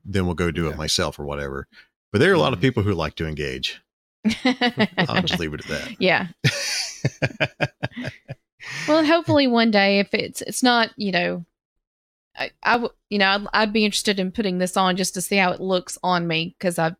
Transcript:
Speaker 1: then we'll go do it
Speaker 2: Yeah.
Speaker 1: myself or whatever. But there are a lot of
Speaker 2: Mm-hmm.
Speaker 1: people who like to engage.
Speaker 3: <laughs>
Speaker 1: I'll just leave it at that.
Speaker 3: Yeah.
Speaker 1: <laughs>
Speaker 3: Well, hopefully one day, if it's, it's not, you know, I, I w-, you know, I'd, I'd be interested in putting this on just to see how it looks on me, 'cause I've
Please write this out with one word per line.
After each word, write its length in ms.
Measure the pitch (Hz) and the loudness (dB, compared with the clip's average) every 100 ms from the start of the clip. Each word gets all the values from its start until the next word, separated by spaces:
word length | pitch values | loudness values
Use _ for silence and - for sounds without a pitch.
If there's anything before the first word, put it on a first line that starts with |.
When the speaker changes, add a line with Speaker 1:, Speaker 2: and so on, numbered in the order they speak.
| 104 | -4
Speaker 1:
then 200 | 98 90 | 0 0
we'll 100 | 82 | 0
go 160 | 85 | 0
do 160 | 78 80 | 0 -4
it 20 | |
Speaker 2:
Yeah. 60 | 71 | -4
Speaker 1:
myself 420 | 78 - 85 - | -2 -2 -2 -4
or 60 | 73 | -8
whatever. 420 | 71 69 67 - - _ _ _ | -6 -6 -8 -12 -18 _ _ _
But 60 | 104 | 2
there 120 | 170 | 4
are 20 | |
a 60 | 185 | 4
lot 140 | 151 | 2
of 60 | 117 | 2
Speaker 2:
Mm-hmm. 80 | 131 | 0
Speaker 1:
people 160 | 120 | 2
who 100 | 101 | 0
like 220 | 87 78 - | 0 -2 -4
to 120 | 80 | -6
engage. 540 | 73 71 65 - - _ _ _ _ | -4 -4 -4 -8 -10 _ _ _ _
Speaker 3:
<laughs> 220 | 214 226 254 | -4 0 -2
Speaker 1:
I'll 760 | 254 240 233 214 - 180 - | 0 -2 0 -2 0 -2 0
just 160 | 175 - | -2 -2
leave 160 | 80 | -4
it 60 | 73 | -6
at 80 | - | -6
that. 280 | 73 - 233 | -6 -8 -2
Speaker 3:
Yeah. 280 | 180 151 180 - 131 | 2 2 0 -2 -2
Speaker 1:
<laughs> 1200 | - - - - - - - - - 156 - 151 - - - 247 - - 135 _ _ - - 160 | -2 -6 -6 -8 -6 -6 -4 -6 -2 -4 -2 -6 -6 -10 -8 -10 -12 -18 -18 _ _ -14 -8 2
Speaker 3:
Well, 180 | 311 302 | 2 4
hopefully 400 | 339 330 302 269 | 2 4 4 4
one 220 | 233 226 | 4 4
day, 300 | 202 196 202 | 4 4 4
if 140 | 196 | 2
it's, 280 | - - - | -2 -4 -6
it's 220 | - - | -8 2
not, 260 | 254 240 226 - | 4 4 2 -2
you 140 | 202 | -2
know, 340 | 175 175 180 170 _ _ _ _ _ _ _ _ - | 0 0 -4 -10 _ _ _ _ _ _ _ _ -12
I, 140 | 135 - | -12 -6
I 80 | - | 0
w-, 180 | 240 233 - _ | 0 0 -8 _
you 100 | 208 | 2
know, 80 | 190 | 2
I'd, 180 | 202 208 | 2 0
I'd 200 | - 220 | 0 2
be 120 | 220 214 | 2 2
interested 340 | - - 196 | 0 -2 0
in 120 | 185 | -2
putting 260 | 180 208 180 | -2 -2 0
this 180 | 185 - | 0 2
on 200 | 185 180 | 2 2
just 180 | 185 | -2
to 80 | 185 | -4
see 140 | 175 202 | -2 2
how 160 | 180 | 2
it 80 | - | 0
looks 360 | 185 185 180 - | -2 -2 -2 -4
on 240 | 180 180 170 | 0 0 0
me, 280 | 160 170 - | -2 -4 -4
'cause 200 | 185 170 | -4 0
I've 160 | 165 180 | -2 -2